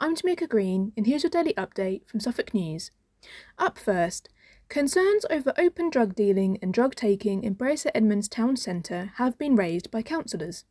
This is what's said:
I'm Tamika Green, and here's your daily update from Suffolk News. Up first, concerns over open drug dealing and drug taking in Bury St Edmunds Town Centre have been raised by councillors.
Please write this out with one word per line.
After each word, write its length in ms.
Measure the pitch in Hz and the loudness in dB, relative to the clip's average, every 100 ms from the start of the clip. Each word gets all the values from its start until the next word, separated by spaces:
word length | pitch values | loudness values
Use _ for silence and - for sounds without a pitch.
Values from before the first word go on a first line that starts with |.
I'm 160 | 302 330 | -2 0
Tamika 320 | 359 349 330 | 0 -2 0
Green, 460 | 220 190 190 196 226 | 0 2 0 -2 0
and 100 | 214 | 0
here's 180 | 285 | 2
your 60 | 339 | 2
daily 220 | 339 330 - | 2 0 0
update 500 | 190 - 190 190 _ | -4 -4 -4 -4 _
from 100 | 214 | -4
Suffolk 360 | 247 240 - | -4 -4 -2
News. 360 | 202 165 160 - _ _ _ - - - - | -2 -2 -6 -10 _ _ _ -20 -20 -16 -4
Up 200 | 349 - | -4 -2
first, 520 | - 180 170 - - _ _ _ - | 0 2 0 -2 -14 _ _ _ -6
concerns 560 | 294 285 370 381 415 - | -2 2 4 4 4 2
over 240 | 311 262 - | 0 0 2
open 320 | 349 - 339 | 0 2 0
drug 240 | 262 214 | 2 0
dealing 440 | 190 202 190 190 185 | 2 2 4 2 0
and 100 | 185 | -2
drug 220 | 185 262 | 2 0
taking 500 | - 220 202 208 196 | 2 0 2 0 -2
in 80 | 214 | -4
Bury 240 | 196 254 302 | -2 -2 -2
St 180 | 294 | -2
Edmunds 340 | 226 220 208 208 | 2 4 2 -2
Town 280 | - 240 262 | -2 0 0
Centre 560 | - 175 - 175 190 - | -2 -6 -6 -6 -6 -2
have 200 | 254 240 | -2 0
been 200 | 294 233 | 2 4
raised 340 | 175 175 - | 4 -2 -4
by 100 | 226 | -6
councillors. 640 | 226 330 - 175 160 196 - | -4 -4 -4 -6 -6 -10 -16